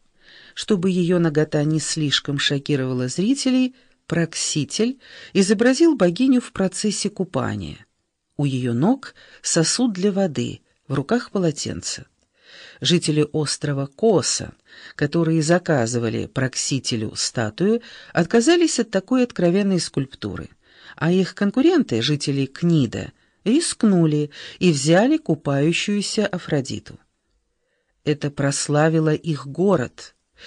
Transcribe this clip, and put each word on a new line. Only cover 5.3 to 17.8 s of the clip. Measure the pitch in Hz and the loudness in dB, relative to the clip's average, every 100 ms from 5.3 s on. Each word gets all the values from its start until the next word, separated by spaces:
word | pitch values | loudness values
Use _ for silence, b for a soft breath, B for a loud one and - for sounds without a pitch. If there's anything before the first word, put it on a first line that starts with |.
изобразил | 185 190 208 240 262 330 269 | 2 2 4 4 4 4 4
богиню | 180 170 262 247 | 2 2 2 2
в | - | 0
процессе | - 190 - 214 190 196 | -2 -4 -2 -4 -2 -4
купания. | - 185 135 113 104 80 71 _ _ _ _ _ - | -4 -4 -4 -4 -4 -8 -12 _ _ _ _ _ -4
У | 143 | -2
её | 131 123 | -2 -2
ног | 117 180 269 - b b b | 0 2 0 -4 b b b
сосуд | - 175 160 - 247 | -2 0 0 0 -2
для | 180 202 | 0 0
воды, | 190 190 123 117 - _ _ - | 0 -2 -2 -6 -8 _ _ -6
в | |
руках | 135 135 240 - | -4 -2 -2 -2
полотенце. | 202 175 143 - - - - - _ _ B B B B B | -2 -2 -2 -6 -8 -10 -10 -14 _ _ B B B B B
Жители | - 175 170 151 147 | 0 2 2 0 0
острова | 156 143 - 147 139 139 | -2 -4 -4 -4 -4 -6
Коса, | - 226 180 - - - - B B B - | 0 2 4 2 -4 -8 -14 B B B -6
которые | 147 170 160 160 | -2 0 2 2
заказывали | 151 175 180 147 113 120 117 107 - | 2 2 2 0 0 -2 -2 -4 -4
Праксителю | - 127 - - 139 - 117 107 - | -4 -4 -4 -4 -4 -4 -4 -6 -6
статую, | - - 107 - 196 233 | -6 -4 -4 -2 0 0